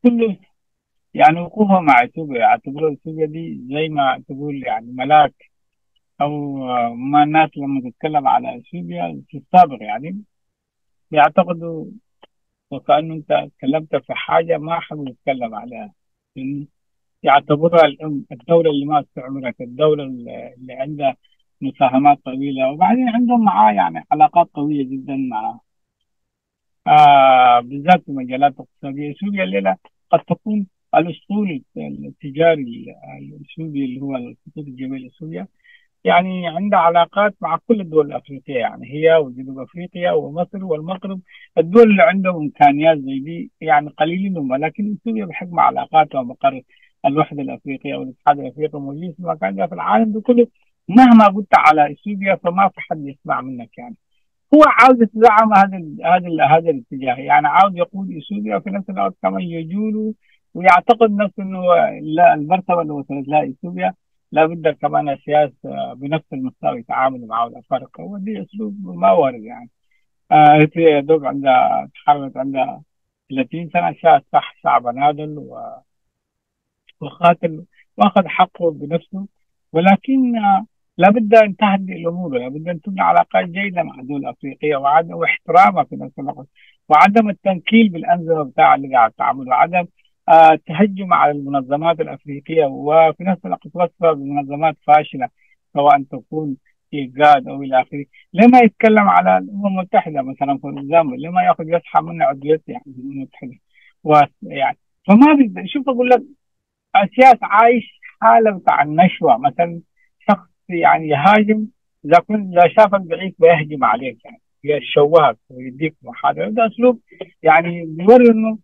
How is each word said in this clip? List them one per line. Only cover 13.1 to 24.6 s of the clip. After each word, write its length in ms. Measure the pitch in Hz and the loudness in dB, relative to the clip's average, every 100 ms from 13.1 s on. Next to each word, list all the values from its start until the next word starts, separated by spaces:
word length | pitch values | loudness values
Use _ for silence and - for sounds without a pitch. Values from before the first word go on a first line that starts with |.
أنت 360 | 160 147 147 143 _ | -12 -4 -4 -4 _
تكلمت 380 | 131 156 156 139 | -4 -4 -4 -8
في 180 | - | -6
حاجة 440 | - - 160 165 160 | -12 -2 -2 0 -6
ما 220 | 151 170 | -4 -8
حد 180 | - 156 139 | -8 -12 -14
يتكلم 480 | 120 - 135 117 110 | -10 -8 -6 -8 -12
عليها، 360 | 117 113 107 _ _ _ _ - | -16 -18 -20 _ _ _ _ -14
لأن 300 | 131 143 143 _ _ _ _ _ | -10 -10 -12 _ _ _ _ _
يعتبرها 640 | 160 139 143 147 165 170 151 | 2 2 2 0 2 4 2
الأم، 400 | 135 156 139 - | 0 -10 -10 -10
الدولة 400 | 127 - 170 160 | -18 0 2 2
اللي 140 | 143 143 | -2 -2
ما 140 | 151 | -4
استعمرت، 640 | - - 131 139 127 - | -4 -16 -14 -10 -10 -12
الدولة 420 | 123 123 156 151 | -16 -2 0 0
اللي، 500 | 135 127 120 120 120 123 | -6 -14 -16 -16 -18 -20
اللي 160 | 127 | -20
عندها 420 | 127 139 147 139 - _ _ _ _ | -12 -10 -4 -6 -6 _ _ _ _
مساهمات 580 | 135 - 131 131 143 143 - | -10 -2 0 2 2 2 -4
طويلة، 460 | 131 143 131 131 | -10 -8 -4 -4
وبعدين 380 | 147 185 240 254 | 0 0 0 -2
عندهم 340 | 226 240 240 214 | -2 0 2 2
معاه 280 | 185 214 | 2 2
يعني 320 | 143 - 165 - | 2 -2 -4 -6
علاقات 380 | 151 151 170 170 | 2 2 2 -2
قوية 300 | - | -4